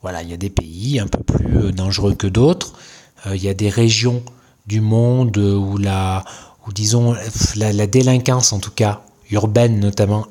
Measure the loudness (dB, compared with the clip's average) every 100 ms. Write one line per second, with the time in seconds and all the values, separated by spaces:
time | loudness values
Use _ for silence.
0 | -10 -10 -10 -8 -2 -2 -4 -8 -4 -2
1 | -2 -4 -2 -2 0 0 0 -2 -2 0
2 | 0 0 0 2 2 2 -4 -16 -20 -20
3 | -20 _ -8 -4 -4 -2 -2 2 2 2
4 | 0 -2 -6 -20 _ _ -6 -2 2 4
5 | 4 2 2 2 2 2 0 -2 0 0
6 | -2 -4 -6 -18 -20 _ -12 -2 0 2
7 | 2 0 -6 -4 -4 -2 -2 0 2 2
8 | 4 2 2 0 0 -2 -8 -2 -2 -2
9 | -12 _ _ -2 2 2 4 2 0 0
10 | 0 0 -4